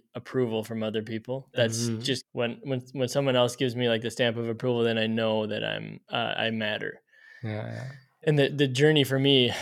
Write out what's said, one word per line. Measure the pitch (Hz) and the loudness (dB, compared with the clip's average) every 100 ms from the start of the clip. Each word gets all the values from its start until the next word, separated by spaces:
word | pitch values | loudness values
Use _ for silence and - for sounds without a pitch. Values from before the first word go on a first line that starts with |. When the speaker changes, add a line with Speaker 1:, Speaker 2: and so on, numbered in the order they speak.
| _ | _
Speaker 1:
approval | 127 - 131 120 110 | -16 -6 -2 0 -2
from | 107 113 | -4 -6
other | 110 110 | -4 -4
people. | 110 110 123 135 - | -6 -8 -8 -10 -6
That's | - 117 113 117 | 0 0 0 -2
Speaker 2:
Mm-hmm. | 113 | -2
Speaker 1:
just | 127 127 - | -4 -4 -6
when, | 127 117 117 | -4 -4 -4
when, | 139 127 127 | -4 -6 -6
when | 135 123 | -4 -2
someone | 143 139 123 | 0 2 4
else | 120 - | 2 2
gives | 131 117 | -2 0
me, | 120 | 2
like, | 113 | 2
the | 113 | -2
stamp | - 120 113 | 0 0 0
of | 117 | -4
approval, | 110 131 120 | -2 -2 2
then | 117 113 | 2 2
I | 110 | 0
know | 113 113 110 107 | 0 0 0 -2
that | 107 107 | -4 -4
I'm, | 107 107 101 - | -6 -8 -14 -6
uh, | 120 113 - | -4 -2 -2
I | 113 | -2
matter. | 113 107 104 104 - _ _ - - | -2 -4 -4 -6 -10 _ _ -20 -12
Speaker 2:
Yeah, | 110 107 117 | -8 -8 -8
yeah. | 113 131 - _ _ 160 | -10 -12 -16 _ _ 0
Speaker 1:
And | 147 | 2
the, | 135 | 2
the | 143 139 | 2 0
journey | 127 151 156 | 4 6 6
for | 127 135 | 4 4
me | 139 135 120 - | 6 6 4 0